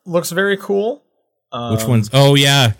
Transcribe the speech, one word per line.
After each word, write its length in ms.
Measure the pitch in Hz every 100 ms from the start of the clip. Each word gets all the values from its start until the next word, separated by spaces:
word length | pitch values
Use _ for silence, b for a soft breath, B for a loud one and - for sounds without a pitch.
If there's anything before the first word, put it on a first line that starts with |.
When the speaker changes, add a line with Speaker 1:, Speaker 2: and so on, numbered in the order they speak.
Speaker 1:
looks 260 | 185 170 160
very 260 | 170 196 196
cool. 460 | - 196 214 285 _ _ _ _ _
Um, 240 | 120 117
Speaker 2:
Which 100 | 110
one's? 260 | 117 117 104
Oh, 220 | 135 139 143
yeah. 360 | 139 139 117 -